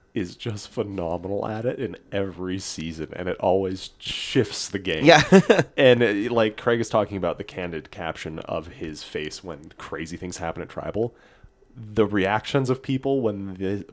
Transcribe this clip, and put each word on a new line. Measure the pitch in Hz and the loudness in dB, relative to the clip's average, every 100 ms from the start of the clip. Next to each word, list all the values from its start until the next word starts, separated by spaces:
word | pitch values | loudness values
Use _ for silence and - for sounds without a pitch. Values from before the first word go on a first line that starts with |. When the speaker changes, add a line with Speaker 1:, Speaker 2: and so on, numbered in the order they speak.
| _ | _
Speaker 1:
is | - 90 - | -8 -8 -8
just | 120 104 - | -8 -8 -8
phenomenal | - 101 98 82 87 92 101 110 | -6 -6 -4 -4 -4 -4 -4 -4
at | 110 120 | -4 -4
it | - | -4
in | 110 - - | -6 -8 -6
every | 101 98 85 92 95 | -4 -4 -4 -6 -4
season, | - - 80 80 78 - | -6 -8 -8 -6 -8 -6
and | 90 | -6
it | - | 0
always | 95 95 95 95 - - | 2 2 0 -4 -10 -12
shifts | - - - 139 107 - - | -10 -8 0 2 2 -2 -6
the | - | -4
game. | 90 80 147 | -2 4 8
Speaker 2:
Yeah. | 151 - | 8 10
<laughs> | 190 - 190 - - | 8 8 4 2 6
Speaker 1:
And, | 131 120 | 6 8
uh, | 117 101 113 | 6 2 2
like | 117 110 - | 2 2 0
Craig | 123 117 | 0 0
is | 110 | 2
talking | 110 101 98 | 0 0 -2
about | 87 78 | -2 -4
the | |
candid | - 90 87 82 69 | -8 -8 -6 -8 -10
caption | - 82 - 80 80 | -8 -8 -6 -8 -10
of | - 85 82 | -6 -6 -6
his | 131 82 76 | -10 -10 -10
face | - - 76 - | -10 -8 -8 -10
when | 92 73 82 - | -12 -14 -16 -16
crazy | - - 82 85 | -10 -10 -8 -10
things | 90 92 | -10 -8
happen | 85 80 | -8 -8
at | 85 | -10
Tribal. | - 78 95 117 - - _ - _ _ 120 | -10 -6 -4 -4 -6 -20 _ -20 _ _ -20
The | 110 107 104 | -2 2 2
reactions | 101 92 107 - 143 127 | 2 2 0 0 0 2
of | 131 | 0
people | - 131 139 139 | -2 -2 0 0
when | 110 101 98 | 0 -2 -6
the, | 92 95 101 - | -4 -4 -4 -6